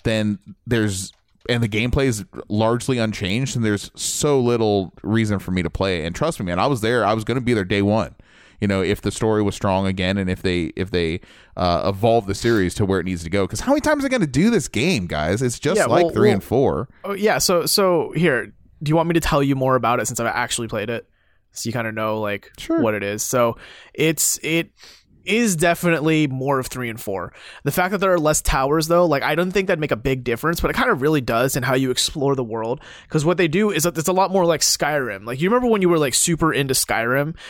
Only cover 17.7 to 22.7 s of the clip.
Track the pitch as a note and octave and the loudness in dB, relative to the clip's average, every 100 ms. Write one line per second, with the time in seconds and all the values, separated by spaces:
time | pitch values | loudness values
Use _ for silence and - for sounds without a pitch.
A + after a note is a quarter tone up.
17.7 | - F#3+ E3+ A#2+ - E3+ B2 G2+ - - | 2 2 2 0 0 2 2 -2 -12 -20
18.7 | - D3 D#3 D#3+ E3 - D3+ C#3 C3+ C3 | -8 0 2 2 2 2 2 2 2 2
19.7 | B2+ A#2 B2 A2 A#2 A#2 F2 A#2 - A2+ | 2 2 0 -2 -4 -2 -2 -4 -4 -4
20.7 | A2+ G#2+ A#2 - _ _ _ _ - A#2+ | -4 -4 -6 -8 _ _ _ _ -10 -6
21.7 | A#2+ A2+ A2 A2 G#2+ G#2+ G2+ - - - | -4 -4 -4 -4 -2 -4 -6 -10 -12 -4